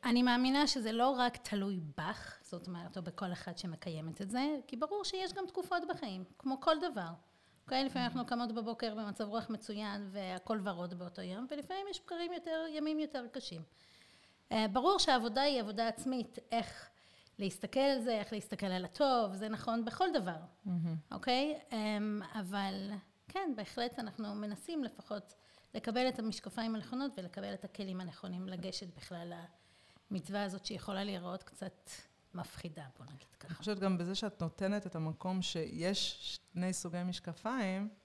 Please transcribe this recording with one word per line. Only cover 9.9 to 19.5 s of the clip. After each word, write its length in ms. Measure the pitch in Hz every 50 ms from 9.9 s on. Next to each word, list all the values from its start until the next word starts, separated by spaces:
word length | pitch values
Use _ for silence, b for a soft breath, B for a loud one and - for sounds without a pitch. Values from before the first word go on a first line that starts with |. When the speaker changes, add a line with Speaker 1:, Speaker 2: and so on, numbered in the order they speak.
| 202 202 202 196
Speaker 1:
והכל 500 | 190 202 196 185 185 180 - - 226 214 190
ורוד 300 | 202 185 170 180 175 180
באותו 280 | 175 180 175 - -
יום, 240 | 180 180 185 202 254 254
ולפעמים 360 | 294 285 285 - 370 381 392 403
יש 100 | 392 -
בקרים 320 | - - 359 339 349 339
יותר, 320 | 359 339 339 339 320 320 320 330
ימים 280 | 302 311 302 311 311 302
יותר 280 | 311 294 - 262 240 233
קשים. 300 | - 262 - - 196 165 160 - B B B B B B B B B B B B B B B _
אה, 140 | - 220 214 220
ברור 260 | 190 254 254 349 403 381
שהעבודה 440 | - - 269 247 220 233 208 262
היא 180 | 277 294 285 247
עבודה 280 | 220 208 214 208 226 233
עצמית, 500 | 226 - - 262 262 254 226 - - - - -
איך 380 | - 233 - - - - - - B B B B B B B B B -
להסתכל 420 | 202 190 180 - - 202 - 269
על 200 | 269 277 277 262
זה, 180 | 226 247 226 214
איך 140 | 196 -
להסתכל 340 | 220 214 - - 214 - 202
על 180 | 196 185 185 180
הטוב, 500 | - - - 294 269 262 240 226 196 190
זה 140 | 190 214
נכון 360 | 220